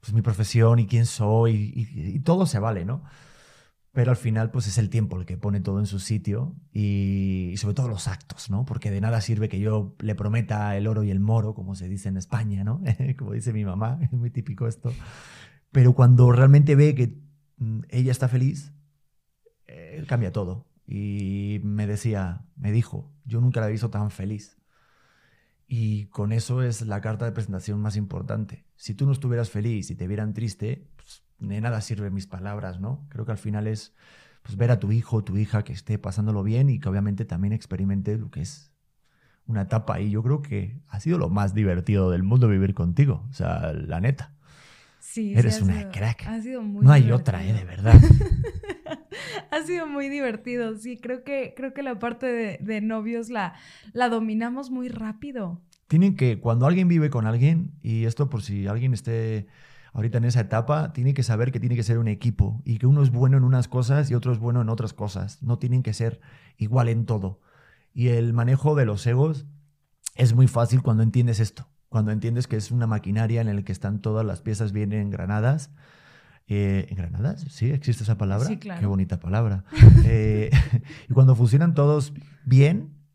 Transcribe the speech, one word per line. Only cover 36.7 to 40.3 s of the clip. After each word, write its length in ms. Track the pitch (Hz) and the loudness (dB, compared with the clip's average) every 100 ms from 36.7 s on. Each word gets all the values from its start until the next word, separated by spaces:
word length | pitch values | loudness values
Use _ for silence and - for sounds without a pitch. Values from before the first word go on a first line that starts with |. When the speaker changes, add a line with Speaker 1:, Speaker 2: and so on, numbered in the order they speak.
Speaker 1:
y 80 | 113 | 0
que 100 | - | -2
obviamente 340 | 98 104 101 | -2 -2 -4
también 300 | 110 85 101 | -6 -4 -2
experimente 640 | 107 - 92 98 98 95 110 | -4 -6 -6 -2 -2 -4 -6
lo 140 | 131 | -8
que 100 | - | -10
es 300 | 82 - _ _ _ _ _ _ _ _ - | -10 -12 _ _ _ _ _ _ _ _ -6
una 160 | 110 | -4
etapa. 380 | 95 110 - 90 | -2 -2 -2 -4
Y 80 | 104 | -2
yo 140 | 104 | -2
creo 180 | 117 | -2